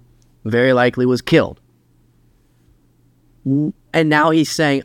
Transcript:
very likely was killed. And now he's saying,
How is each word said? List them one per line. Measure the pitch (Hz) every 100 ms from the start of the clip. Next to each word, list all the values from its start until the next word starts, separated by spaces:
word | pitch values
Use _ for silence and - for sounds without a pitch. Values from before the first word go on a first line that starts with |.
| _ _ _ _
very | 110 117 131
likely | 127 123 127 127
was | 123
killed. | - 160 98 - _ _ _ _ _ _ _ _ _ _ _ _ _ _ _ _ _ _ 135
And | 139 151 - _ 165 156
now | 151 160
he's | 160 147
saying, | - 151 135